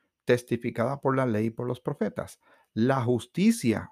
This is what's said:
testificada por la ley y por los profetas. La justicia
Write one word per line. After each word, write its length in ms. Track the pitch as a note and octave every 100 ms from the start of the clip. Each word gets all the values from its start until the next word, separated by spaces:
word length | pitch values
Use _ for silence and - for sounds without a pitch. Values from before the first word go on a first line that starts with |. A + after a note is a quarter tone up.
| _ _
testificada 760 | - B2 - A#2+ A#2+ A#2 A#2+ C#3
por 140 | C#3
la 100 | C3
ley 220 | B2+ G#2 A2+
y 40 |
por 160 | A#2 B2
los 140 | B2
profetas. 580 | - C#3+ G#3 - - - _ _ _
La 300 | A2 B2 C3+
justicia 880 | A#2 B2 - E3 G#3+ A#3 A#2+ G2+ -